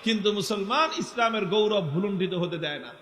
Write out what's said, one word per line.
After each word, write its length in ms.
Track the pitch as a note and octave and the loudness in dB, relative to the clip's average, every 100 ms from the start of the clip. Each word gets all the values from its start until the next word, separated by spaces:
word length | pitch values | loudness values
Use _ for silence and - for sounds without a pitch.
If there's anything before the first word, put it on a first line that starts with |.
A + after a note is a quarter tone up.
কিন্তু 280 | A3+ A3 G3+ | 2 2 2
মুসলমান 580 | G#3 F3+ G#3+ G3 C4+ D#4+ D#4+ | 0 -2 -2 0 2 2 0
ইসলামের 480 | - A#3+ A3+ A3 G3 | -6 0 2 2 0
গৌরব 380 | G#3 G#3+ G#3 | 2 4 2
ভুলুণ্ঠিত 500 | E3 D#3 G3+ G3 F#3 | 0 0 0 0 -2
হতে 240 | F3+ F3 E3 | 0 -2 -2
দেয় 200 | D#3 C#3+ | -4 -6
না। 100 | A#2+ A#2 | -10 -16